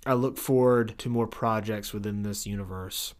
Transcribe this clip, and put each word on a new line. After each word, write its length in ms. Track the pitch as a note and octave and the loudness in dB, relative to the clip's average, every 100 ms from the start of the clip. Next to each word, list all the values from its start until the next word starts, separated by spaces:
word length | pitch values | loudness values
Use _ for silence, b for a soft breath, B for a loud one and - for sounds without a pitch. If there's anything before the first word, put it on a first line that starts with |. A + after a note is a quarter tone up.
| - | 0
I 60 | |
look 240 | B2 C3 - | 2 2 -2
forward 600 | - C3 B2+ A#2+ A2 - | 2 6 6 6 2 -2
to 100 | A#2+ | -2
more 180 | A#2 A#2 | 0 0
projects 680 | - A#2 A2 G#2 G#2+ G2 | 0 0 0 -2 -6 -6
within 300 | G#2 G#2 G#2 | -6 -4 -4
this 240 | G#2 G2+ G2+ | -4 -4 -6
universe. 680 | G2+ F#2 F#2 F#2 - - - | -6 -6 -8 -8 -8 -8 -2